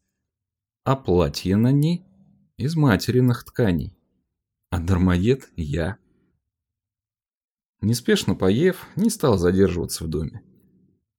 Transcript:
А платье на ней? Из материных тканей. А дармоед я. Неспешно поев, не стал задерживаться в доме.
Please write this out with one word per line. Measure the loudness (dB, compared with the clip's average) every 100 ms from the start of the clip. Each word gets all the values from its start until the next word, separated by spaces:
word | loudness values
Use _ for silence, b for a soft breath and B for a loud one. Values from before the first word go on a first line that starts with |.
| _ _ _ _ _ _ _ _
А | -4 -2
платье | 0 2 0 -2 0 2
на | 2
ней? | 2 2 -2 -8 _ _ _ _ -8
Из | -4 0
материных | 2 2 0 0 0 -2
тканей. | -6 -2 0 -2 -4 -14 _ _ _ _ _ _ _
А | -4
дармоед | -2 2 2 2 0 -2 -6 -10
я. | -6 -4 -6 -8 _ _ _ _ _ _ _ _ _ _ _ _ _ _ _ _ _ _
Неспешно | -2 0 0 0 0
поев, | 0 0 2 0 -2 -8 -4
не | -2
стал | 0 0 2
задерживаться | 2 2 2 0 -6 -8
в | -6
доме. | -6 -6 -10 -20 _ _ _ _ _ _